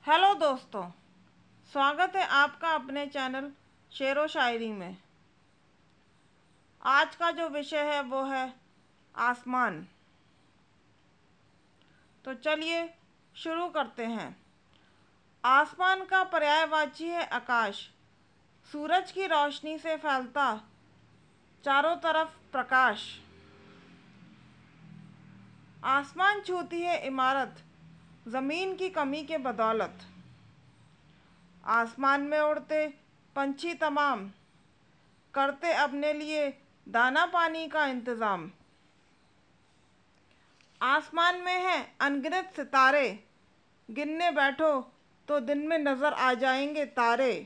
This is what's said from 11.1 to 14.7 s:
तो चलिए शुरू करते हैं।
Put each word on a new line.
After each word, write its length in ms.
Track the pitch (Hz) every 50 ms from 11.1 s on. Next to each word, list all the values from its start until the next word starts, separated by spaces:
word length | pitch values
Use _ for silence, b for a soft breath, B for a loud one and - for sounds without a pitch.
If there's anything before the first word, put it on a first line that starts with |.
| _ _ _ _ _ _ _ _ _ _ _ _ _ _ b b b b b b b _ _
तो 80 | 262 262
चलिए 560 | 262 - 302 311 302 320 320 339 339 339 330 330 _ _ _ _ _ _ _ _
शुरू 320 | - - 330 320 339 349 349
करते 360 | 339 311 277 220 - - 233
हैं। 300 | 226 233 220 170 127 - - _ _ _ _ _ _